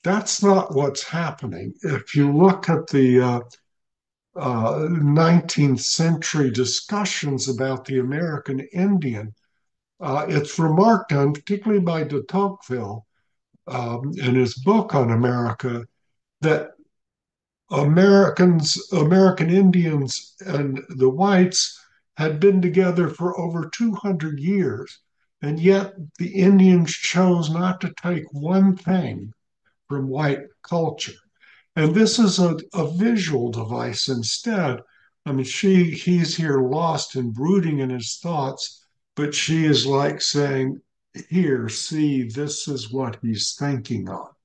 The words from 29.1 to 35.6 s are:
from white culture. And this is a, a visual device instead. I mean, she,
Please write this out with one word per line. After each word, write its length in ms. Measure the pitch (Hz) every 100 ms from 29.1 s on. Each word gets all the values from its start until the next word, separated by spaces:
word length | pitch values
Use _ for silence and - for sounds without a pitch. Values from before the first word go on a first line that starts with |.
| 107 107 - _ _ _ _ _
from 200 | 139 135
white 340 | 131 151 135 - _
culture. 500 | - 170 160 - - - _ _ _ _ _ -
And 180 | 156
this 240 | 185 214 -
is 200 | 208 175
a, 200 | 175 151 -
a 160 | 190 147
visual 600 | 175 220 220 165 135 120
device 580 | 113 107 120 120 - -
instead. 720 | 127 113 - 240 208 151 113 _ _ _ _
I 80 | 147
mean, 140 | 135 131
she, 380 | -